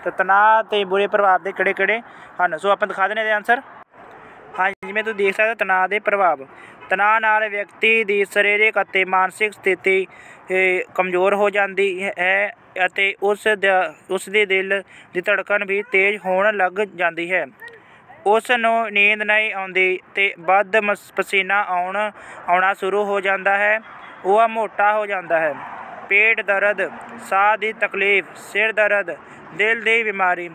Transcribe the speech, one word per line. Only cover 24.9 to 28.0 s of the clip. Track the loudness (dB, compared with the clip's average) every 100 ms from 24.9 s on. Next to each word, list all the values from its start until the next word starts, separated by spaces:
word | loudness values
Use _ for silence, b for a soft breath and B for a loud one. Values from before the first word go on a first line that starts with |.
ਹੋ | 2 -2
ਜਾਂਦਾ | -6 -2 0
ਹੈ। | 0 -4 -12 -16 -16 -18 -2
ਪੇਟ | 2 4 2
ਦਰਦ, | 0 0 0 0 -4 -6 -18 -18 -2
ਸਾਹ | 2 2 2
ਦੀ | -4
ਤਕਲੀਫ, | -4 -4 0